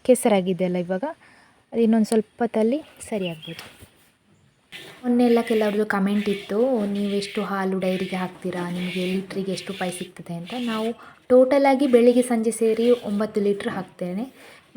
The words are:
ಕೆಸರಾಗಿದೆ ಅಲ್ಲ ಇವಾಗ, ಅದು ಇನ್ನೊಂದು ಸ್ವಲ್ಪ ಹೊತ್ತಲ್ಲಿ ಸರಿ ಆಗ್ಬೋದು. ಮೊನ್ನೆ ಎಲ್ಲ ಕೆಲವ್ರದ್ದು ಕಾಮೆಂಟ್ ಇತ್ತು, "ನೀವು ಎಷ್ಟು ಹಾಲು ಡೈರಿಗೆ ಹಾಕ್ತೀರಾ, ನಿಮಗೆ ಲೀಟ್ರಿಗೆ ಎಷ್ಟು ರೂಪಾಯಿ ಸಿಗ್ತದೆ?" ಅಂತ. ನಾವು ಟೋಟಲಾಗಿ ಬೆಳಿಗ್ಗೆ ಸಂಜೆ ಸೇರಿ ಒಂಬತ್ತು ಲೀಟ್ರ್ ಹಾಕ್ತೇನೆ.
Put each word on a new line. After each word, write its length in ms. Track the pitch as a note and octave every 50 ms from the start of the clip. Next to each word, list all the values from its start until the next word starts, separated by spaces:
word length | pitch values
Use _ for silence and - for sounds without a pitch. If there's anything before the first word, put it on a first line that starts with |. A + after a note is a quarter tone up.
| -
ಕೆಸರಾಗಿದೆ 600 | - B3 - - A#3+ G#3 F#3+ F3+ F#3+ F#3 E3+ F#3
ಅಲ್ಲ 120 | F3+ F3+
ಇವಾಗ, 280 | F3+ F3 F3 F#3+ F#3 C4+ D4+ E4+ _ - - _ _ _ _ _ _ _ _ -
ಅದು 80 | A#3
ಇನ್ನೊಂದು 260 | A#3 A3 A3 A3+ G#3+
ಸ್ವಲ್ಪ 220 | - - A3 G#3 _ _ -
ಹೊತ್ತಲ್ಲಿ 440 | A#3+ A3+ - A3 G#3+ A3+ C4 D#4 D4+ - - - - -
ಸರಿ 180 | A#3 G3+ F#3 F3
ಆಗ್ಬೋದು. 580 | E3 D#3 - E3 E3 - - - - - - - _ _ _ _ _ _ _ _ _ _ _ _ _ _ _ _ - - - - - - B3
ಮೊನ್ನೆ 200 | B3 A#3+ A#3+ B3
ಎಲ್ಲ 140 | A#3+ A#3 A#3 A3+
ಕೆಲವ್ರದ್ದು 440 | - A3+ G#3+ G#3+ G#3 G3+ G#3 G#3+
ಕಾಮೆಂಟ್ 420 | G#3 G#3 G3 F#3+ G3 G#3 G#3 G3+ G#3
ಇತ್ತು, 580 | G3 G3 - - G3 G#3+ A#3+ C4+ C4 A3 G#3 G3+ G3+
"ನೀವು 180 | G3+ G3+ G3+
ಎಷ್ಟು 320 | G3+ G3+ G3 - - A3 G3
ಹಾಲು 360 | F#3 G3+ G3 F#3+ F#3+ F#3+ F#3+
ಡೈರಿಗೆ 380 | F#3 F#3 F#3 F#3 F#3+ F3+ F#3+
ಹಾಕ್ತೀರಾ, 540 | F3+ F#3 F3+ - - - F3+ E3+ F3+ F3 F3
ನಿಮಗೆ 440 | F3 F3+ F3+ F3+ F3+ F#3 F3+ F#3 F#3
ಲೀಟ್ರಿಗೆ 380 | F#3+ F#3+ - - G3 F#3+ F#3+ F#3
ಎಷ್ಟು 200 | E3+ - - F#3+
ರೂಪಾಯಿ 200 | - F#3+ F3+ F3+
ಸಿಗ್ತದೆ?" 420 | - F3+ - - - E3 - E3+
ಅಂತ. 200 | E3+ F3 F3+ A#3 B3+ A#3+
ನಾವು 260 | A#3 A3 A3 A3 A3+ A#3 - - - - _ _ -
ಟೋಟಲಾಗಿ 580 | B3+ B3+ C4 B3+ C#4+ C#4 C#4 C#4 C#4 B3+ D4
ಬೆಳಿಗ್ಗೆ 360 | C4 B3 A#3 A#3 B3 A#3+ B3+ B3
ಸಂಜೆ 280 | - A#3+ A3+ A3 A#3
ಸೇರಿ 400 | A3 - A3+ A3+ A3 A3+ A3+ A#3+
ಒಂಬತ್ತು 500 | A#3+ - - G#3+ G3+ G3+ A3 G#3 - G#3+
ಲೀಟ್ರ್ 280 | G3+ G3+ G3+ G3 - -
ಹಾಕ್ತೇನೆ. 920 | - G3 F#3 - - - F#3 F3+ F3+ G3 B3+ C4+ - - - - - - _ _ -